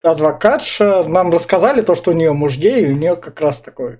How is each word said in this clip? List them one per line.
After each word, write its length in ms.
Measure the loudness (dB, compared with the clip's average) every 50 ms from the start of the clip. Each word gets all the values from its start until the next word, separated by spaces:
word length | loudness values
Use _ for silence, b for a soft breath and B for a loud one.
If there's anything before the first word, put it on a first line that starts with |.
адвокатша, 1000 | 2 0 0 2 0 -2 0 2 2 2 2 2 -4 -8 -2 0 2 2 2 2 0
нам 260 | 0 0 0 2 2
рассказали 520 | 0 0 0 0 0 2 2 2 2 0
то, 120 | 2 0 0
что 160 | 0 0 -2
у 20 | 0
нее 180 | 2 2 0
муж 240 | 0 0 -2 -2 -2
гей, 300 | 0 0 2 2 2 0
и 60 | 0
у 40 | 0
нее 200 | -2 -2 -2 -2
как 220 | -4 -6 -18 -8 -2
раз 180 | -2 -2 -2 -4
такой 380 | -12 -18 _ -12 -12 -12 -12